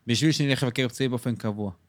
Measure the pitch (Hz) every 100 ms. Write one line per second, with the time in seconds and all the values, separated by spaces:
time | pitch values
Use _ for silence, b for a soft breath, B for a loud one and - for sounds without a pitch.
0 | - 117 151 151 143 131 127 120 127 -
1 | 135 120 127 107 110 104 101 92